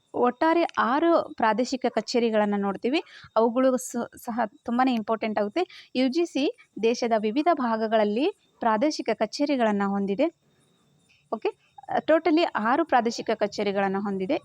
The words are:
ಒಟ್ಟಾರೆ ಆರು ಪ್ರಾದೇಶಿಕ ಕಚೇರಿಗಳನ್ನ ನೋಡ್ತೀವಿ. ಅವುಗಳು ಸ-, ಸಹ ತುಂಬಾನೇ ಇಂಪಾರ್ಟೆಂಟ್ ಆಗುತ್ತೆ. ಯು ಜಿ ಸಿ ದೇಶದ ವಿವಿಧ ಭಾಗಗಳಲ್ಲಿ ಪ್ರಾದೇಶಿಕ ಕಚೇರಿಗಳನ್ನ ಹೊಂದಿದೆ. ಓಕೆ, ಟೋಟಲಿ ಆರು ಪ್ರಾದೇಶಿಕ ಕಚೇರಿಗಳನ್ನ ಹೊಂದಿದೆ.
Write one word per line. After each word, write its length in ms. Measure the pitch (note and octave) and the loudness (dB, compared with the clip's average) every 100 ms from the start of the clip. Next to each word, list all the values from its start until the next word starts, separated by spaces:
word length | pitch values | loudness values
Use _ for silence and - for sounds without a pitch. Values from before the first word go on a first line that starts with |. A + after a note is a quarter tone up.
| _ | _
ಒಟ್ಟಾರೆ 480 | - B3 - D#4+ E4+ | -2 -2 2 2 2
ಆರು 720 | E4 - G#3+ C#4+ E4+ D#4+ - | 2 0 0 2 4 2 0
ಪ್ರಾದೇಶಿಕ 520 | - A3+ G#3+ B3 C4+ A#3+ | 0 0 2 -2 -2 -2
ಕಚೇರಿಗಳನ್ನ 680 | A3+ - A#3+ A#3 G#3+ G#3 G3+ | -2 -2 0 2 2 2 0
ನೋಡ್ತೀವಿ. 460 | G3+ G3+ A#3+ E4 - - - A3 | -2 -2 -2 -2 -4 -14 -4 0
ಅವುಗಳು 400 | A#3 A#3+ C4 B3+ | 2 4 2 0
ಸ-, 340 | - A#3+ - - | -4 -8 -8 -12
ಸಹ 240 | B3 A3+ G#3+ - | -10 -6 -6 -8
ತುಂಬಾನೇ 300 | - A#3+ C4 | -4 0 0
ಇಂಪಾರ್ಟೆಂಟ್ 440 | A3+ A3 A3 A3 G#3+ | 0 -2 -4 -2 -2
ಆಗುತ್ತೆ. 520 | G#3 E4+ F#4 - - B3+ | -2 -2 -4 -8 -6 -2
ಯು 120 | C4 | 0
ಜಿ 180 | D#4 E4+ | 0 -2
ಸಿ 320 | C#4 D#4 - _ - | -2 -2 -4 _ -2
ದೇಶದ 300 | A3+ A#3+ A#3+ A3 | -2 0 0 0
ವಿವಿಧ 300 | G#3+ C4 E4+ | 0 0 0
ಭಾಗಗಳಲ್ಲಿ 800 | D4 A#3+ A3 A3 A3 G#3 G#3+ F4 - _ _ | 0 0 -2 0 2 2 0 -2 -4 _ _
ಪ್ರಾದೇಶಿಕ 480 | A#3 G#3+ D4+ D#4 A#3+ | 0 2 0 -2 -4
ಕಚೇರಿಗಳನ್ನ 680 | G#3+ G#3+ - C#4+ C4 A3 G3+ G3 | -4 -4 -2 -2 2 2 0 -2
ಹೊಂದಿದೆ. 400 | G3+ G3 G3+ E4 - _ _ _ _ _ _ _ _ _ | -2 -2 0 -2 -4 _ _ _ _ _ _ _ _ _
ಓಕೆ, 160 | A3+ G#4 - _ - - A#3 - | -6 -6 -6 _ -20 -6 -2 2
ಟೋಟಲಿ 360 | E4 E4 D#4 | 2 4 2
ಆರು 420 | E4 A3 A3 C#4+ | 2 0 0 0
ಪ್ರಾದೇಶಿಕ 460 | D#4+ B3+ A#3 A#3 - | 2 0 0 -4 -4
ಕಚೇರಿಗಳನ್ನ 640 | G#3+ G#3 A3+ G3+ G3 G3 G3 | -2 -4 -2 -2 -2 -2 -2
ಹೊಂದಿದೆ. 420 | G#3 F#3+ F#3+ D#4+ | -4 -4 -4 -4